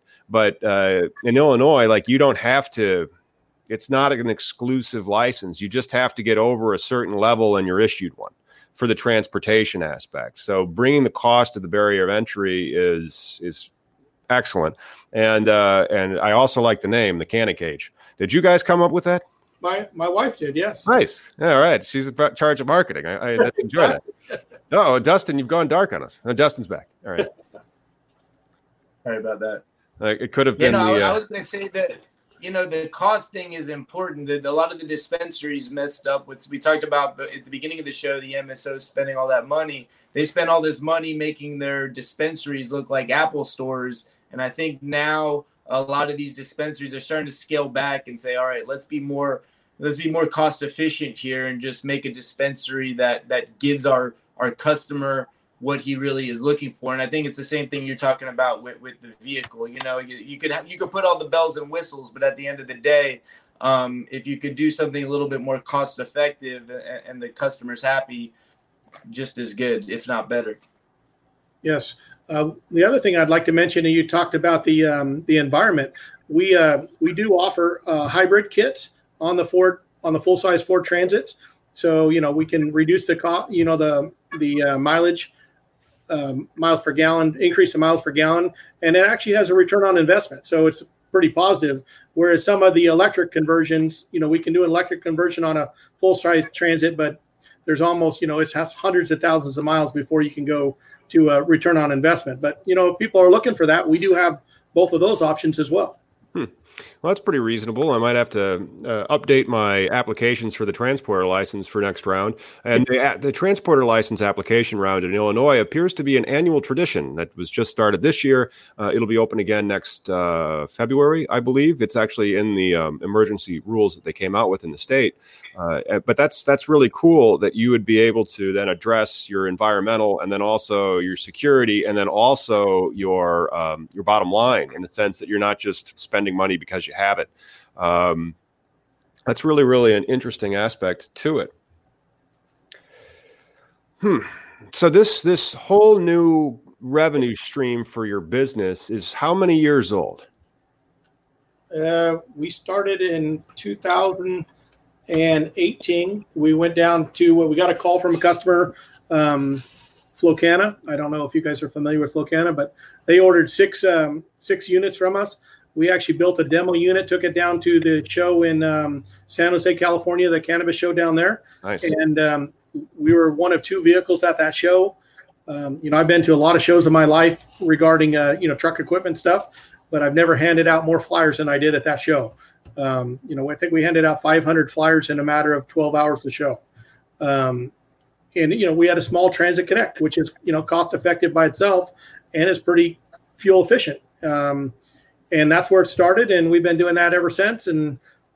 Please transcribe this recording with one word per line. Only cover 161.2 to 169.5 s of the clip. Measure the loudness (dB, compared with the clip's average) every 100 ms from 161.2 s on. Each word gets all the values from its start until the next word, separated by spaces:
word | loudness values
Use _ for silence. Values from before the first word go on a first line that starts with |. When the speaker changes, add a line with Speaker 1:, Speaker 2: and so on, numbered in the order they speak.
| -4
Speaker 2:
if | -4
you |
guys | -4 -6
are | -8
familiar | -6 -2 -2
with | -2
Flocana, | -4 -2 -2 0 -2
but | -6 _ -20 -8 4
they | 8
ordered | 8 6 4
six, | 2 0 2
um, | 0 2 0 -6 -14 _
six | -6 -6 0
units | 0 0 -2
from | -2 -2
us. | -6 -10 _ _ _ -2
We | 0
actually | 0 0 0
built | 0 0
a | 0
demo | 0 0
unit, | 0 2 0 0
took | -2 -2
it |
down | -2 0 0
to | 2 2
the | 4 0 -2
show | -2 0 2
in, | 2 2
um, | 0 0 -2 -6 -12 _ _
San | -2 0